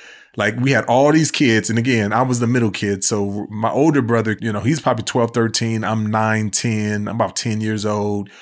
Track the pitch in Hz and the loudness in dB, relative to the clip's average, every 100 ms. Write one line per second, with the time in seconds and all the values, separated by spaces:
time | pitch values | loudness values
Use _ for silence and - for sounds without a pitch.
0 | - - - - 104 117 131 123 107 120 | -20 -20 -14 -2 -2 0 2 2 2 4
1 | 147 156 151 - 139 110 98 113 117 120 | 4 4 2 2 4 4 2 0 2 0
2 | 101 110 131 123 117 123 113 90 104 98 | 2 0 0 0 0 2 0 0 -2 -2
3 | - 107 101 101 - 104 110 117 156 143 | -2 -2 -2 -4 -8 -4 -2 2 2 4
4 | 117 117 110 104 113 104 101 156 - 117 | 2 2 0 -2 -2 -2 0 0 0 0
5 | 113 127 117 117 113 113 113 113 107 113 | -2 0 0 0 0 -2 -4 -2 -2 -2
6 | 107 110 110 110 107 - 120 110 104 104 | 0 0 0 0 -2 -2 -2 -2 -2 -2
7 | 104 110 165 - 120 107 110 107 104 104 | -4 -2 -2 -2 -4 -2 -2 -2 -2 -2
8 | 104 104 101 - | -2 -4 -6 -14